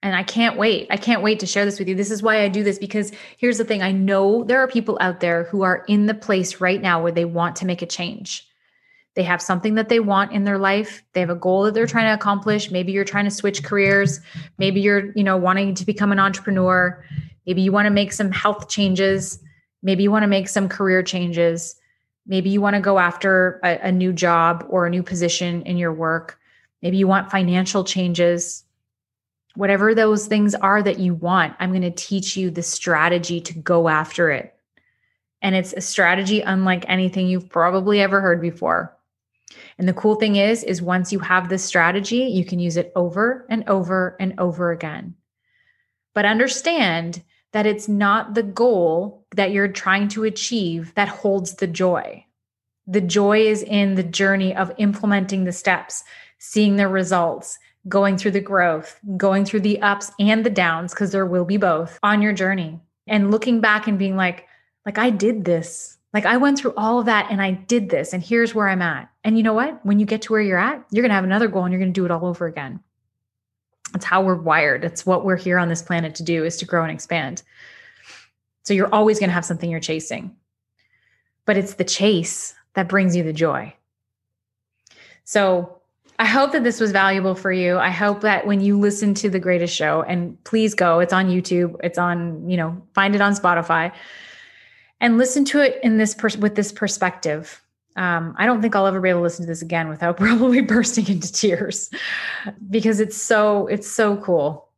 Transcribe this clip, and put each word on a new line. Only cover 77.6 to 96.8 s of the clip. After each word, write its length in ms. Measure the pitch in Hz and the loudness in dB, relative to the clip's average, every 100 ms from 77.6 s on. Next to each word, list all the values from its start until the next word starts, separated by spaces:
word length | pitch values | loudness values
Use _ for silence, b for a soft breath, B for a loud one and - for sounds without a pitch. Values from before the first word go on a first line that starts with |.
| B B B B B B B _ _ _ | B B B B B B B _ _ _
So 120 | - | -4
you're 200 | 202 196 | 0 2
always 240 | 214 214 214 | 4 4 2
gonna 140 | 196 | 0
have 140 | 180 170 | -2 -4
something 240 | 165 170 | -6 -4
you're 100 | 165 | -6
chasing, 560 | 160 160 156 - 185 - _ _ _ _ _ _ _ _ _ _ - | -6 -6 -6 -10 -12 -18 _ _ _ _ _ _ _ _ _ _ -2
but 100 | 208 | 0
it's 180 | 190 | -2
the 100 | - | -4
chase 720 | 180 - 202 196 165 - - - _ | -4 2 2 2 0 -8 -12 -18 _
that 140 | - 175 | -4 0
brings 280 | 190 185 175 | 2 2 2
you 60 | |
the 100 | 160 | -2
joy. 400 | 156 160 135 127 - _ _ _ _ _ _ _ _ _ _ _ b b b | 0 0 0 -8 -18 _ _ _ _ _ _ _ _ _ _ _ b b b
So 540 | - 208 196 185 175 - _ _ _ _ | -2 2 2 2 -2 -12 _ _ _ _
I 60 | 226 | 2
hope 260 | 240 277 | 4 2
that 120 | 302 | 2
this 160 | 240 233 | 0 0
was 120 | 220 | 0
valuable 420 | 196 190 196 190 | 2 2 2 0
for 160 | 185 190 | -2 -2
you. 280 | 185 180 180 | 0 0 2
I 100 | 180 | 0
hope 320 | 175 208 202 | 0 -2 0
that 260 | 214 190 202 | 0 0 0
when 140 | 202 | 2
you 180 | 196 202 | 2 4
listen 360 | 208 202 208 | 2 2 -2
to 160 | 202 208 | 0 0
The 80 | 185 | -2
Greatest 360 | 180 180 175 | 0 0 0
Show, 280 | - 156 151 | -2 0 0
and 340 | 160 180 175 - | 0 -2 -4 -8
please 300 | - 220 220 | -4 0 2
go, 260 | 208 180 165 | 2 4 4
it's 140 | 175 | 4
on 160 | 185 190 | 2 2
YouTube, 460 | 180 180 180 175 170 | 0 0 0 0 -2
it's 140 | 175 175 | -6 -2
on, 500 | 175 175 170 156 165 | -2 -2 -4 -8 -4
you 120 | 180 | -2
know, 180 | 160 175 - | -2 -6 -6
find 200 | - 196 | 0 2
it 80 | 202 | 4
on 100 | 202 | 2
Spotify, 580 | 202 202 170 170 165 170 - B B B B B B B B B _ | 4 2 2 2 0 0 -6 B B B B B B B B B _
and 160 | 240 226 | 2 4
listen 300 | 254 294 277 | 2 2 2
to 160 | 294 | 4
it 180 | 277 254 | 2 2
in 140 | 240 220 | 2 4
this 180 | 214 | 2
pers-, 220 | - 220 208 | 0 -4 0
with 200 | 208 208 | 0 0
this 160 | 202 | -4
perspective. 920 | - | -4